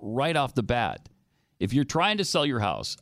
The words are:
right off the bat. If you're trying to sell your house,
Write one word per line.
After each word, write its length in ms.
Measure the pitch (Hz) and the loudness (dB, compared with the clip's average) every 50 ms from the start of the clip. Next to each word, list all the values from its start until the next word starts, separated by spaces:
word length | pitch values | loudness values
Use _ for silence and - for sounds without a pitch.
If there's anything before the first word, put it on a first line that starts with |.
right 360 | - 101 113 127 143 165 165 | -10 -6 -2 -2 0 0 0
off 180 | 151 139 123 - | 0 0 0 0
the 80 | 131 | -2
bat. 460 | 107 - 120 120 110 78 50 - - - _ _ _ _ _ _ _ _ _ - | 0 2 0 0 0 -2 -4 -8 -14 -20 _ _ _ _ _ _ _ _ _ -4
If 140 | 90 101 | -4 0
you're 120 | 120 143 143 | 2 0 0
trying 340 | 143 - 160 180 208 214 202 | 2 2 2 2 2 2 0
to 60 | 185 | 0
sell 200 | - - 165 143 | 0 2 2 2
your 160 | 147 127 113 | 2 0 0
house, 360 | 104 92 67 52 - - - - | 0 0 -2 -4 -6 -10 -10 -10